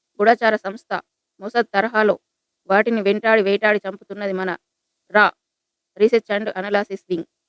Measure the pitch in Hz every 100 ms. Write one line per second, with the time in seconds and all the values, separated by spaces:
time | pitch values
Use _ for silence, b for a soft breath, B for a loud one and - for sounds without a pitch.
0 | _ - 208 233 226 214 190 208 - 196
1 | - _ _ - 202 - - 196 214 226
2 | 214 - _ _ _ _ - 190 220 233
3 | 196 208 226 226 196 202 214 208 196 196
4 | - 196 202 185 185 170 _ _ _ _
5 | _ 196 202 - _ _ _ _ _ -
6 | 214 233 - 208 214 - 196 202 208 196
7 | - 180 - _